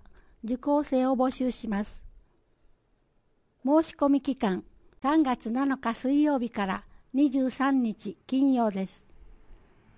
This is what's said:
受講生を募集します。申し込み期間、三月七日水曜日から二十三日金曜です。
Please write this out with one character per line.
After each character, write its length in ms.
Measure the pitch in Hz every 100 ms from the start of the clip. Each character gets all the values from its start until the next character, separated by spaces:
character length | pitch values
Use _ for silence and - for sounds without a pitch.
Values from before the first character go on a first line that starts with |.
| - - - -
受 140 | 226 247
講 260 | 285 294
生 240 | 294 254 262
を 80 | 247
募 160 | 262
集 200 | - 254
し 160 | - -
ま 160 | 196
す。 200 | 214 - - - _ _ _ _ _ _ _ _ _ _ _ _ _ _ 254
申 180 | 311
し 120 | 320 -
込 140 | 285
み 120 | 277
期 140 | 285 247
間、 280 | 214 180 - - - -
三 220 | 269 320
月 280 | 269 247 220
七 260 | 240 277 269
日 160 | 233
水 280 | 233 254 285
曜 180 | 302 277
日 100 | 233
か 160 | 226 190
ら 180 | 190 - - _
二 180 | 262 294
十 180 | 269 262
三 320 | - 269 269
日 360 | 233 196 202 - -
金 260 | 262 277
曜 180 | 254 226
で 160 | 190 190
す。 160 | - - - - - - - - _ _